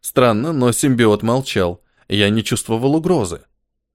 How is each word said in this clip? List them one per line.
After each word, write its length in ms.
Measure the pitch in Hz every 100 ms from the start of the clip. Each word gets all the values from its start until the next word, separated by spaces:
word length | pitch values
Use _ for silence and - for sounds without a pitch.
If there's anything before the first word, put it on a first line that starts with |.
Странно, 520 | - 135 120 107 156
но 200 | 147 123
симбиот 500 | 117 143 120 110 104
молчал, 580 | 113 131 131 104 87 87 _ _ -
я 200 | 104 101
не 140 | 110
чувствовал 540 | - 117 - 113 139 160
угрозы. 460 | 170 165 90 82 _ _ _ _ _